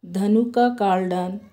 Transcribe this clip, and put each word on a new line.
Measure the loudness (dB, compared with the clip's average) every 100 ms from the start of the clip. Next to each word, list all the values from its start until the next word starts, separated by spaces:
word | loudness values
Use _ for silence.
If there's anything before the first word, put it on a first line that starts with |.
| -8
ధనుకా | -4 2 2 2 2 0
కాల్డాన్ | 2 0 0 0 -2 -4 -8 -14